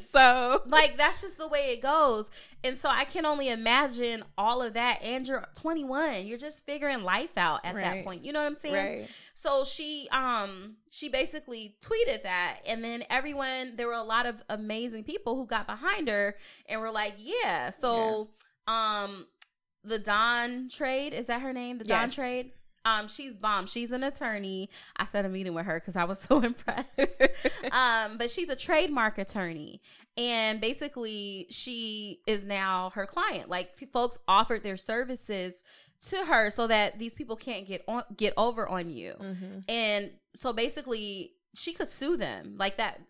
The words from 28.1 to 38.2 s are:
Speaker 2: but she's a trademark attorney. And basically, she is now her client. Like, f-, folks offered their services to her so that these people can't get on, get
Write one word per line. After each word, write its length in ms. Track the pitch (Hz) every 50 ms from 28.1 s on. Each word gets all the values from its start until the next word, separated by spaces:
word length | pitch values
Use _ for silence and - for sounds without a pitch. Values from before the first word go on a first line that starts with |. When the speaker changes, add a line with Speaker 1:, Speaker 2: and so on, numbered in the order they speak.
| 220 220
Speaker 2:
but 120 | 240 240
she's 200 | - 381 349 302
a 60 | 269
trademark 600 | 262 - - 349 208 202 302 294 262 220 214 214 -
attorney. 640 | 196 - - 214 185 170 165 151 151 - - 202 _ - - - - _ _ -
And 440 | 240 240 233 226 220 220 220 220
basically, 840 | 214 220 277 - 302 294 - 254 233 220 214 208 202 202 196 190 - -
she 720 | 226 - - 254 247 233 226 220 214 214 208 202 180 - _ -
is 160 | 220 202 196
now 480 | 202 202 196 196 190 190 185 185 185
her 140 | - 208 196
client. 440 | 202 - 349 381 440 294 170 - -
Like, 220 | 277 277 269 - - -
f-, 80 | 269 -
folks 260 | - 247 240 240 - - - -
offered 360 | 190 202 220 - 233 214 -
their 140 | 202 190 185
services 840 | - - 220 233 247 247 262 - - - 208 190 180 185 180 - - - - - - _ _ _ - -
to 80 | - 370 370
her 240 | 311 294 233 220 208
so 160 | 214 - 233 220
that 320 | 220 214 208 180 - 208
these 160 | 226 233 -
people 200 | - 294 226 226
can't 300 | 220 - 262 233 190 196
get 180 | 190 - - - -
on, 160 | 220 240 226 - 208
get 180 | -